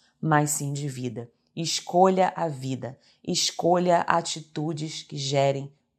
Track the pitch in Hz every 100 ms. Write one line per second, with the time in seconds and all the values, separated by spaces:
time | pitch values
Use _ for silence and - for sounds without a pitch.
0 | _ - 156 151 151 - 143 143 147 131
1 | 127 113 117 _ _ - 165 - - 175
2 | 190 185 180 - 165 135 131 127 120 131
3 | _ _ - 180 - - 165 180 180 170
4 | - 170 165 165 156 - 151 151 156 -
5 | - 151 135 139 139 139 139 _ _